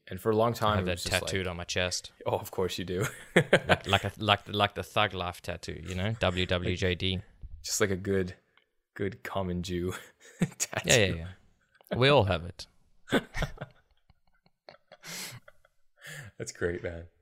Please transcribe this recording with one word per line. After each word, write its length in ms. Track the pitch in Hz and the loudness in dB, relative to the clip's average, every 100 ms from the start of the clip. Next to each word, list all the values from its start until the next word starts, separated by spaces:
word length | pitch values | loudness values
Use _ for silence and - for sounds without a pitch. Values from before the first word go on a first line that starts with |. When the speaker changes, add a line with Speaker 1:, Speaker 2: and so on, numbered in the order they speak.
| - | -12
Speaker 1:
And 120 | 92 | -4
for 80 | 113 | 2
a 40 | 107 | 4
long 160 | 117 | 4
Speaker 2:
I 40 | 117 | 4
Speaker 1:
time, 200 | 107 104 | 2 4
Speaker 2:
have 60 | |
Speaker 1:
it 20 | 92 | 2
Speaker 2:
that 60 | |
Speaker 1:
was 100 | 87 92 | -2 0
just 80 | 90 85 | 0 0
Speaker 2:
tattooed 200 | 95 90 | -2 -4
Speaker 1:
like 40 | |
Speaker 2:
on 60 | 87 | -6
my 60 | |
chest. 480 | 87 95 90 - - - - | -4 -2 0 -2 -8 -10 -2
Speaker 1:
Oh, 100 | 95 | -2
of 140 | 98 | -2
course 260 | - 92 - | -2 -2 -2
you 80 | 90 | -4
do. 200 | 90 117 - - 175 | -2 -2 -4 0 2
<laughs> 0 | - 143 - | 6 4 4
Speaker 2:
Like, 200 | - - | 0 4
like 160 | 98 | 2
a, 80 | 101 - | 0 -2
like, 220 | 104 101 - | 2 2 0
like 220 | 104 101 - | 2 2 0
the 80 | |
Thug 300 | 92 113 104 | -4 0 2
Life 280 | 92 87 - | 0 -6 -6
tattoo, 400 | - 87 - 78 85 | -8 -10 -8 -10 -6
you 80 | 90 | -4
know? 180 | 101 113 | -2 0
W 260 | 92 90 90 | 0 2 0
W 300 | 90 101 90 | 0 0 0
J 160 | 92 87 | 0 0
D. 260 | 92 92 - - - - | 0 -2 -6 -16 -16 -12
Speaker 1:
Just 160 | - - | -4 0
like 100 | 104 | 2
a 40 | 92 | 0
good, 400 | 98 98 90 - _ _ _ _ _ | 0 0 0 -6 _ _ _ _ _
good 300 | - 98 - | -6 -6 -6
common 400 | - 98 92 87 | -8 -4 -2 -4
Jew 300 | 87 87 90 - - _ | -2 -2 -4 -6 -12 _
<laughs> 340 | - - 180 - | -12 -4 -4 -4
tattoo. 300 | - - 175 | -6 -2 4
Speaker 2:
Yeah, 80 | 135 95 | 6 6
yeah, 100 | 85 | 0
yeah. 120 | 87 - _ _ _ _ - 117 | -8 -14 _ _ _ _ -4 2
We 120 | 131 | 6
all 160 | 143 98 | 6 6
have 180 | 87 | 2
it. 240 | 87 - - _ _ _ - | -4 -14 -18 _ _ _ 0
<laughs> 120 | - - - - - - _ _ _ _ _ _ _ _ _ - - _ - - 175 - 123 _ - _ _ _ _ - 151 113 - | 0 0 -6 -6 -8 -16 _ _ _ _ _ _ _ _ _ -20 -20 _ -20 -16 -12 -12 -16 _ -20 _ _ _ _ -16 -14 -14 -12
Speaker 1:
That's 140 | - | -12
great, 320 | - 90 90 | -2 -2 -2
man. 200 | 90 85 85 _ | -6 -8 -14 _